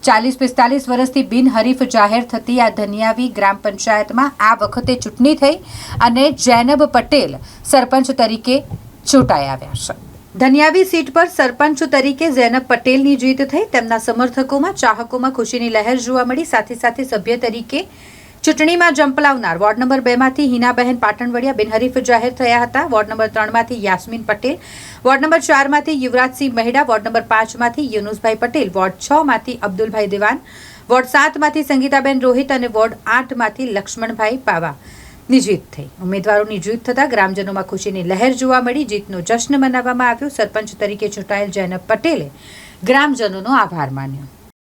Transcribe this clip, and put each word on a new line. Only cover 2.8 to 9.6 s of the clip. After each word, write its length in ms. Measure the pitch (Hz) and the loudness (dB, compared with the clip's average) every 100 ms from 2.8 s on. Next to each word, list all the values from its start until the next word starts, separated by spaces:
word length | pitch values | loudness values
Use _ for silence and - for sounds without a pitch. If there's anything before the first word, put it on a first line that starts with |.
| 208 208 220 226 247 202 | -6 -2 -2 0 -4 0
ગ્રામ 240 | 196 196 214 | 0 0 -4
પંચાયતમાં 640 | 196 - 214 208 233 277 - | -4 0 0 2 0 0 2
આ 140 | 208 226 | 2 2
વખતે 340 | 214 247 240 247 | 0 -2 -2 -2
ચૂંટણી 380 | 220 - 262 302 | -4 2 2 4
થઈ 240 | 277 349 - - - - | 2 2 -6 -16 -12 0
અને 240 | 233 240 285 269 247 | 2 4 2 2 2
ઝેનબ 400 | 233 240 285 294 | 4 4 2 4
પટેલ 480 | 247 233 294 175 139 - - | 2 2 2 0 -6 -14 -18
સરપંચ 460 | - 269 254 269 262 269 | 2 2 4 0 0 0
તરીકે 340 | 226 226 254 262 285 - - - | 0 0 -2 -2 -2 -14 -16 -14
ચૂંટાઈ 480 | - 269 131 165 139 | 2 4 4 0 0
આવ્યા 260 | 131 | -6